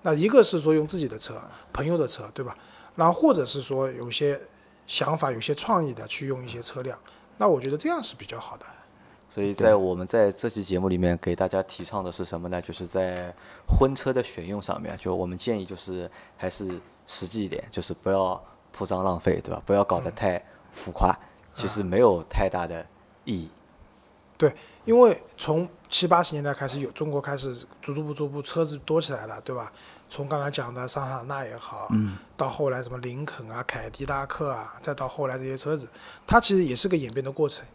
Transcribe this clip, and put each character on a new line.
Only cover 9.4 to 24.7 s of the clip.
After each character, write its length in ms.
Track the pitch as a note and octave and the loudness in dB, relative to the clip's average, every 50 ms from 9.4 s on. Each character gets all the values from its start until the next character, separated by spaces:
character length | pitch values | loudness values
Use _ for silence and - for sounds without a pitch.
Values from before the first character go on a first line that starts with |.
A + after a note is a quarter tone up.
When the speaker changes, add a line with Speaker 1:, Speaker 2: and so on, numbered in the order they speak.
| G2+ | -2
Speaker 2:
以 80 | G2+ G2+ | -2 0
在 220 | F#2+ A#2 A2 G#2+ | 6 6 8 8
我 200 | G2+ F#2+ F#2 F2+ | 8 6 2 0
们 120 | F2+ F2+ | 0 -2
在 260 | F#2 - A#2 G#2+ G2+ F#2+ | 0 4 6 6 6 4
这 160 | - - A#2 | 0 -4 -4
期 160 | - G#2+ G2 | -4 -4 -4
节 140 | F2 F#2+ F2+ | 0 0 2
目 100 | F#2 F#2+ | 2 2
里 80 | F#2 | 2
面 200 | F2 F#2 F2 F2 E2 | 4 4 2 2 2
给 160 | - F2+ F2 | 0 -2 0
大 100 | - F#2+ | 2 0
家 160 | F#2 - F#2+ F#2+ | 2 2 0 -2
提 220 | - - - F#2 | -2 -6 -12 -12
倡 180 | - - G2+ F#2 | -6 -6 -6 -6
的 80 | F2+ | -6
是 140 | E2+ - F#2 | -6 -6 -8
什 160 | E2 - E2 | -6 -6 -8
么 80 | F2 F2 | -6 -4
呢？ 120 | F2+ F2 E2+ | -6 -6 -6
就 100 | - E2+ | -6 -10
是 140 | - F#2 | -10 -10
在 460 | E2+ - F#2+ F#2+ F#2 F2+ F2+ F2+ F2+ F2 - - - - - - - | -4 -2 0 0 0 -2 -6 -8 -10 -12 -16 -20 -20 -20 -18 0 2
婚 260 | - - C#3 C3+ C3+ | 4 6 6 4 2
车 180 | B2+ - C3+ C3 | 0 -2 0 0
的 100 | B2+ A#2+ | 0 -2
选 220 | - - - E2 | -4 -8 -10 -8
用 140 | F2 G2+ G#2 | -6 -6 -6
上 200 | F#2+ - F#2+ - | -4 -4 -6 -6
面， 180 | - E2 D#2+ - | -6 -8 -10 -6
就 160 | - F#2 F2+ | -4 -2 -2
我 120 | F#2 F#2 | -2 -2
们 100 | F2+ F2+ | -4 -4
建 240 | F2+ - B2 A#2 G#2 | -6 -2 -2 -2 -2
议 40 | F#2+ | -4
就 100 | F2 F#2+ | -8 -10
是 340 | F2 - - F2+ F2+ F2 E2+ - - - - _ | -12 -8 -8 -8 -8 -8 -10 -12 -18 -20 -20 _
还 120 | - - F#2 | -8 -8 -6
是 320 | - - G#2 F#2 F2+ E2+ - - - _ _ | -6 -6 -6 -6 -8 -8 -12 -18 -20 _ _
实 220 | - - - F#2+ F2 | -10 -8 -8 -8 -6
际 160 | G2 A2+ G2+ | -4 -4 -4
一 40 | F#2 | -4
点， 140 | - - - - | -4 -8 -8 -8
就 100 | - - | -8 -8
是 140 | F2 - F2+ | -6 -6 -8
不 160 | - - G2 | -6 -2 0
要 320 | G2 G2 F#2+ F#2 F#2 - - - - _ _ _ - | 2 2 2 0 -2 -4 -8 -16 -20 _ _ _ -10
铺 120 | - G2+ | -8 -4
张 200 | F#2 G2 F#2 F#2 | -4 -2 0 0
浪 160 | F#2+ F2+ E2+ | 0 0 0
费， 200 | - G2 - - - | 2 0 0 0 -2
对 100 | - F2 | -6 -8
吧？ 80 | - - | -8 0
不 80 | - G2 | 2 4
要 120 | G2+ G2+ | 4 4
搞 160 | - F#2 F2 | 4 2 0
得 100 | - E2+ | 0 -4
太 320 | E2 - A2+ G2 F2+ F2 - - - - - - - | -6 -2 0 0 0 -2 -6 -10 -20 -20 -20 -20 -20
浮 180 | - - F#2 | -14 -12 -12
夸， 200 | E2+ - - F2+ | -2 2 4 4
Speaker 1:
嗯。 180 | F#2+ - - - - - - - - | 4 2 -4 -20 -20 -20 -20 -20 -10
Speaker 2:
其 140 | - G#2 G2 | -6 -4 -4
实 140 | - G#2 G2 | -2 -2 -2
没 160 | F2+ F2+ G2+ | 0 4 6
有 260 | B2 A2+ F#2+ E2+ D#2 - | 8 8 6 4 -2 -2
太 180 | - - G2+ F#2+ | 0 2 2 2
大 180 | - F#2 F2 | 0 -2 -4
的 180 | E2 E2+ E2 E2+ - _ _ _ _ _ _ _ | -4 -6 -10 -12 -14 _ _ _ _ _ _ _
意 140 | - A2 F2+ | -6 -6 -4
义。 120 | D#2+ D#2+ - - - _ _ _ - - _ _ _ _ _ _ _ _ _ _ | -6 -10 -16 -20 -20 _ _ _ -20 -20 _ _ _ _ _ _ _ _ _ _
Speaker 1:
对， 140 | D#3 C#3+ - - - - | 2 2 2 0 -18 -20